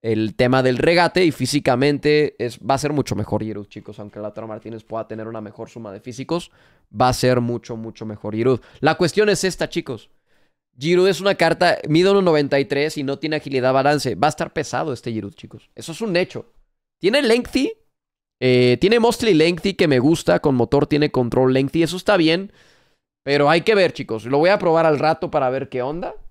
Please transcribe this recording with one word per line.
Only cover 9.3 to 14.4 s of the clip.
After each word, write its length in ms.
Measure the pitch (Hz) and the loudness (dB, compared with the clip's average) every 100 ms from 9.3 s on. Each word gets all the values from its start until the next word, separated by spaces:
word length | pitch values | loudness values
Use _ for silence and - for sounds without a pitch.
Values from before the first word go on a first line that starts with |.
| 185 | 0
esta, 240 | 190 - 160 | -2 -4 -6
chicos. 420 | 170 156 120 - _ _ _ _ _ _ _ | -6 -8 -12 -14 _ _ _ _ _ _ _
Giroud 320 | 147 175 185 | 0 2 2
es 100 | 165 | 2
una 160 | 190 190 | 0 2
carta, 440 | 165 160 175 143 - | 0 2 2 0 2
mide 220 | 156 185 | 2 4
uno 100 | 202 | 4
noventa 400 | 185 156 143 139 | 4 2 2 0
y 20 | |
tres 340 | 131 139 151 156 | 0 -2 -2 -4
y 60 | |
no 160 | 135 139 | -6 -6
tiene 160 | 156 156 | -4 -6
agilidad 380 | 147 135 127 | -4 -2 0
balance. 420 | 135 135 147 135 95 | 2 2 0 -2 -2
Va 120 | 147 | -2
a 20 | |
estar 240 | - | -2